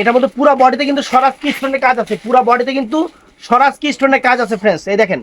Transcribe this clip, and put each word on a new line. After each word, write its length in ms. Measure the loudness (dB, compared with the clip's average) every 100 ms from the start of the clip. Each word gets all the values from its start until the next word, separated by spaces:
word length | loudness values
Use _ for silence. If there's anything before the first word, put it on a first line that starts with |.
এটার 140 | 2 2
মধ্যে 140 | 0 2
পুরা 160 | 2 4
বডিতে 240 | 2 2 -2
কিন্তু 140 | -2 0
স্বরাজ 240 | 0 0 -2
কি 60 | -6 -4
স্টোনের 240 | -4 0 0
কাজ 100 | 0
আছে, 120 | -4 -6
পুরা 160 | -2 0 2
বডিতে 240 | 0 -2 -4
কিন্তু 200 | -4 -4 -4 -8 _ _ -2
স্বরাজ 280 | 2 2 0
কি 60 | -6 -2
স্টোনের 260 | 0 2 0
কাজ 100 | 0
আছে 120 | -2 -2
ফ্রেন্ডস, 200 | 0 -2 -2
এই 60 | 0
দেখেন। 180 | 0 -2